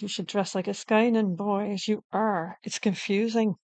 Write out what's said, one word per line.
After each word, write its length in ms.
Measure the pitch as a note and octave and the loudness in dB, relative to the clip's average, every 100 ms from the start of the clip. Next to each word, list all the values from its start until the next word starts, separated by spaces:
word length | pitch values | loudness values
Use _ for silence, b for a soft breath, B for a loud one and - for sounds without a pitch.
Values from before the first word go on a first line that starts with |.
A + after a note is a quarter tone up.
You 60 | G#3 | -8
should 180 | - F3+ | -6 -4
dress 260 | G#3 F#3 | -2 0
like 120 | G3 F#3 | -2 -4
a 40 | |
Skynan 680 | G3 - G#3+ A#3 A3+ G#3 E3+ | -6 2 4 6 4 2 0
boy, 340 | G3+ G3+ G3+ | 0 0 -2
as 160 | G3+ - | -4 -2
you 160 | G#3+ - | -4 -2
are. 480 | F#3+ A3 G3 E3 F3+ | -2 0 0 -4 -8
It's 160 | - - | -10 -2
confusing. 760 | A3 F#3 - G3 A3+ A3+ A3 F#3 | -2 -2 0 0 2 2 2 0